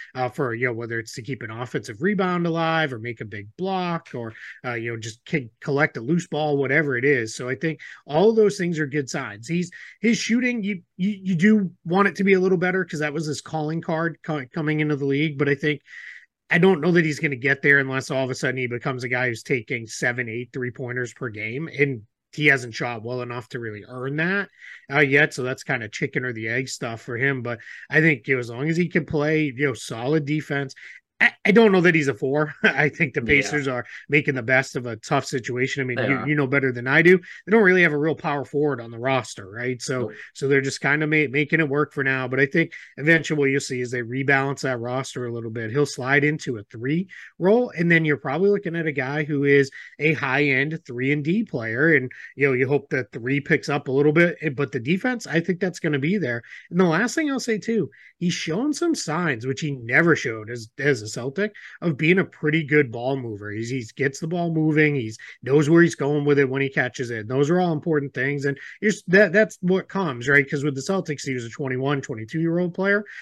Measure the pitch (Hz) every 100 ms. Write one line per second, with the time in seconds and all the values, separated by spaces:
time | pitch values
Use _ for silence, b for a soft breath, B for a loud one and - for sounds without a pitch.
0 | B 131 123 - 131 113 127 117 117 117
1 | 113 - 110 123 113 117 123 139 104 104
2 | 185 202 185 180 170 165 165 165 151 117
3 | 120 113 110 104 101 - 185 190 175 170
4 | - 127 113 113 B B 127 117 117 113
5 | 113 - - 160 117 _ - 139 151 131
6 | 117 170 - 156 151 139 131 147 147 123
7 | 139 135 110 - 123 135 160 147 B B
8 | - 151 208 220 208 202 175 156 147 147
9 | 139 156 120 104 117 170 175 B B B
10 | 226 208 - 240 247 240 196 190 _ -
11 | 190 196 190 170 208 214 185 - 165 185
12 | 196 151 196 190 185 185 180 185 175 151
13 | 151 139 151 135 - 156 151 165 165 160
14 | 165 156 - 151 127 170 151 151 151 143
15 | 139 139 156 139 143 143 151 147 B B
16 | B B B _ - 170 190 165 165 175
17 | 160 143 156 127 135 139 147 143 135 131
18 | - 135 131 131 139 127 123 120 147 127
19 | 123 123 127 113 - 131 110 123 110 -
20 | 127 120 117 117 123 139 123 - 123 123
21 | 120 - 127 104 110 127 165 - 143 120
22 | 104 _ _ - 147 135 123 107 123 113
23 | 113 123 123 120 - 131 113 104 92 127
24 | 135 147 170 202 185 B B B B 143
25 | 139 143 151 - 127 131 - 131 110 -
26 | 135 156 127 110 110 120 131 - 123 113
27 | - 117 139 131 120 113 B B B 151
28 | 160 131 - 131 117 117 151 165 170 175
29 | 139 151 151 156 151 120 143 110 - 117
30 | 123 156 139 151 - 143 135 - B B
31 | _ - 233 - 202 208 220 190 175 160
32 | 139 110 135 147 151 - 196 - 151 -
33 | 151 143 117 143 135 151 135 123 - B
34 | B 147 147 131 117 131 135 143 120 110
35 | - 143 - 135 110 123 127 143 127 120
36 | 113 - 143 147 131 139 131 123 123 147
37 | 170 185 - - - 226 190 185 170 147
38 | 156 143 160 143 123 143 151 123 117 117
39 | 127 131 110 - 95 107 123 123 - 127
40 | 87 B B - 139 143 139 - 143 147
41 | 156 156 143 139 147 160 151 147 147 147
42 | 135 131 123 131 143 175 160 B B -
43 | 147 165 147 151 139 135 - 127 123 123
44 | 113 131 135 135 139 139 139 120 120 127
45 | 135 135 120 117 117 113 113 135 143 -
46 | 127 143 147 156 - 113 - 110 127 160
47 | 190 B B - 175 233 247 160 170 165
48 | 156 135 135 151 196 202 185 170 160 139
49 | 131 147 151 143 139 139 135 B B B
50 | 151 131 135 135 147 131 143 160 - 120
51 | 135 151 147 208 214 139 113 117 160 143
52 | 127 B B - 135 127 127 143 - 139
53 | - 135 120 143 139 151 - 143 - 135
54 | 147 151 175 - 156 127 143 135 120 180
55 | 254 247 - 160 170 175 190 - 160 143
56 | 147 202 135 117 B B B 175 185 160
57 | 240 330 302 269 - 220 - 226 139 b
58 | b b 180 175 170 175 294 - 349 302
59 | - 156 170 113 127 135 151 135 113 135
60 | 165 139 123 110 107 120 113 - 139 120
61 | 107 - 127 139 208 - B B 170 135
62 | 160 190 - - 151 160 139 151 131 113
63 | 127 135 120 101 104 104 117 127 110 -
64 | 135 - 165 175 170 160 156 151 151 143
65 | 110 107 B B 123 143 143 170 170 -
66 | 139 147 143 143 131 135 135 147 123 -
67 | 120 117 107 131 143 180 180 160 170 151
68 | 139 131 131 143 139 135 B B 208 -
69 | - 190 202 196 214 - 180 185 - 196
70 | 175 120 123 143 135 147 143 135 135 190
71 | 175 143 139 127 117 107 135 127 135 139
72 | 135 110 110 160 165 170 180 175 196 208
73 | 208 B